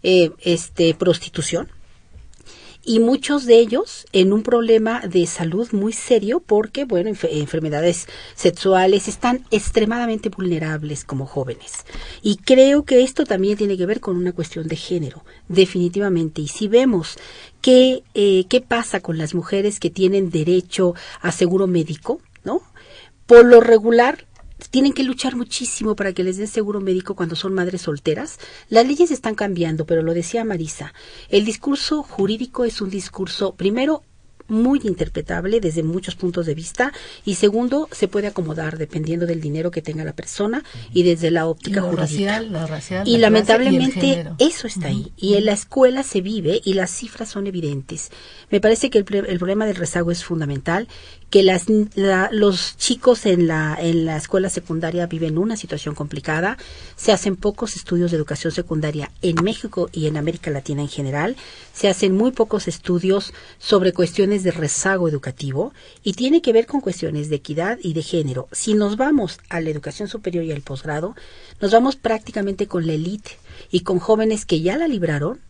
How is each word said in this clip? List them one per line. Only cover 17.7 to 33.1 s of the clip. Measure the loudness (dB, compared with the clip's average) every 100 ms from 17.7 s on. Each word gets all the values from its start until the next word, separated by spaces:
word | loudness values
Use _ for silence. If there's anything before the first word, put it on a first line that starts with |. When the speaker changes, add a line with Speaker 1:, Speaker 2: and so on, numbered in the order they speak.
| 8 8 2 -6
Speaker 1:
eh, | 0 2 4 2
qué | 0
pasa | 0 -4 -2 -6
con | -4 -4
las | -4
mujeres | -4 -2 -2 -2 -2
que | -6
tienen | 0 2 2 0
derecho | 0 2 2 0 0 0 0 -12 -6
a | -6
seguro | 0 2 2 2
médico, | 0 -2 -6 -6 -8 _ -14
¿no? | -6 -6 -6 -20 -20 -20 -20 _ 10
Por | 12 12
lo | 10
regular, | 10 6 6 4 4 0 -12 -20 -20 -20 -2
tienen | 2 2
que | 2
luchar | -4 -2 -6 -6
muchísimo | -8 -8 -8 -6 -4 -2
para | -4
que | -4
les | -4 -4
den | -4
seguro | -4 -4 -4
médico | -2 -2 -4
cuando | -6 -6 -4
son | -4
madres | -2 -2 -4
solteras. | -6 -4 -4 -4 -6 -14 -20 -20 2
Las | 4 4
leyes | 2 2
están | 0 -4
cambiando, | -4 -4 -2 -2 -4
pero | -2 0
lo | 0
decía | -4 -4 -4
Marisa, | -4 -6 -8 -10 -14 -16 -20 -20 0
el | 0
discurso | 0 -4 -4 -2 -2 -4
jurídico | -6 -4 -2 -2 -6 -4
es | -4 -4
un | -6
discurso, | -6 -10